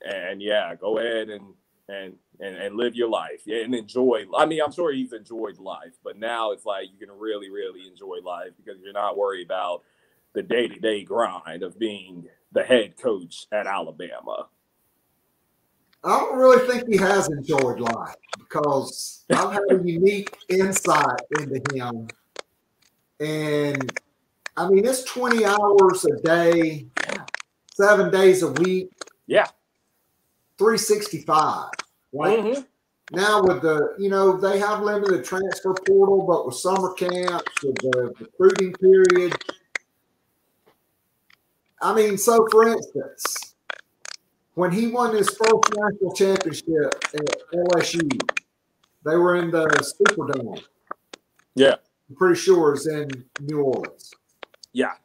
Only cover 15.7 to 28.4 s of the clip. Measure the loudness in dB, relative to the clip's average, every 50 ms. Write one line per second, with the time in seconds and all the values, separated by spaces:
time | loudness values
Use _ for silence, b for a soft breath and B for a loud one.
15.7 | _ _ _ _ _ _ -2 0 0 0 0 -2 0 4 8 8 8 8 6 2
16.7 | -2 -4 -2 0 2 2 4 4 2 2 0 -2 -6 -8 -4 -2 0 0 0 0
17.7 | -2 -4 -4 -6 -6 -6 -10 -12 -14 _ _ _ -18 -18 -16 _ -6 -4 -2 0
18.7 | -2 -2 -4 -6 -12 -12 -14 -14 -16 -18 _ -2 0 0 0 -2 -2 -2 0 2
19.7 | 2 2 2 -2 0 2 2 2 2 0 -6 -10 -16 -18 -6 -2 0 0 0 0
20.7 | -2 -2 0 2 2 2 2 0 -2 -6 -6 -6 -6 -6 -4 -4 -6 -6 -6 -6
21.7 | -6 -6 -6 -8 -8 -10 -12 -14 -18 _ _ _ _ -18 -18 _ _ _ _ _
22.7 | _ _ _ _ _ _ _ _ _ -8 -6 -6 -4 -4 -2 0 0 0 0 0
23.7 | -2 -4 -6 -8 -8 -12 -16 _ _ _ _ _ _ _ _ -12 -6 -4 2 4
24.7 | 4 6 6 4 0 -2 -6 -8 -6 -4 -2 0 2 2 2 2 2 2 4 6
25.7 | 8 8 8 6 6 2 0 0 0 0 2 2 4 6 6 4 4 4 2 0
26.7 | -2 -6 -12 -12 _ -10 -8 -8 -8 -10 -10 -12 -14 -14 -14 _ _ _ _ _
27.7 | 0 4 6 6 6 6 4 2 4 6 8 6 6 6